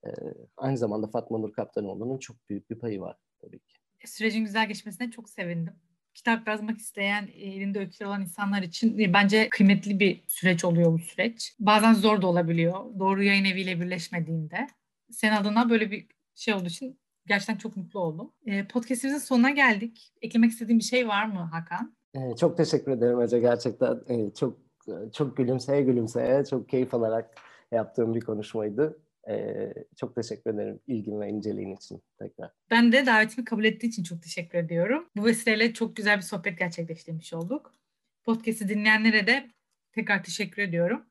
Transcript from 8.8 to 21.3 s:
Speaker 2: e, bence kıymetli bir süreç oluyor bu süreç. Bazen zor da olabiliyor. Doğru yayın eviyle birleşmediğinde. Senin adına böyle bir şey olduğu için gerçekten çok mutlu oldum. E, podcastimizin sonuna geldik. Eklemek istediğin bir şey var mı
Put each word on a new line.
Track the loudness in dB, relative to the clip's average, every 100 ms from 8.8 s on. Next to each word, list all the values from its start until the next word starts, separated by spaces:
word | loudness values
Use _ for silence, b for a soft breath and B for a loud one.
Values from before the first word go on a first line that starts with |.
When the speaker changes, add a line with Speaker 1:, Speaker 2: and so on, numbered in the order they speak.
| 0 2
Speaker 2:
e, | 4
bence | 6 6 6 4
kıymetli | 6 6 6 2 2
bir | 2 2 _
süreç | -2 2 2 2
oluyor | 4 4
bu | 4
süreç. | -2 -4 -4 -4 -14 _
Bazen | 4 6 8
zor | 6 6 4
da | 4
olabiliyor. | 2 2 2 2 0 -8 -2
Doğru | 0 2
yayın | 4 4 2
eviyle | 0 -2 -4
birleşmediğinde. | -4 -6 -6 -6 -4 -4 -4 -6 -8 _ _ _ _
Senin | -2 2
adına | 2 2 2 4
böyle | 4 2
bir | -4 -12 _ _ _
şey | -2
olduğu | -2 -2
için | -8 -12 -14 _ _ -2
gerçekten | -2 -2 -6
çok | -6 -10
mutlu | -10 -4
oldum. | -4 -4 -12 _ -6
E, | -6 -2
podcastimizin | -6 -4 -4 -2 -4
sonuna | 0 4 4
geldik. | 4 4 2 -2 -10 _ _
Eklemek | -4 4 4
istediğin | 2 2 2
bir |
şey | 4 0 0
var | 0
mı | -2